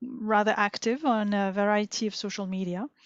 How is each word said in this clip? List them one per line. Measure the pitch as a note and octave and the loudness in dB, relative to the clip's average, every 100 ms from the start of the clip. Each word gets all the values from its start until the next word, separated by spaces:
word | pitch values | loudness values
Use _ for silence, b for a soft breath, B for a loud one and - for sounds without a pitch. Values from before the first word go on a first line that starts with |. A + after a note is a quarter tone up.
rather | A#3+ A#3+ G#3+ G#3+ G#3 - | -12 -6 2 4 4 2
active | G3+ - A3+ C4 | 0 0 -2 0
on | D4+ A3 G#3 | 2 2 2
a | G3+ G3 | 2 2
variety | F#3+ G3+ G#3 G#3 - G#3+ | 2 2 2 0 -2 -4
of | |
social | - G3+ G3 F#3+ | -4 -8 -6 -4
media. | F#3+ F3+ F3+ C#4 B | -4 -4 -4 -8 B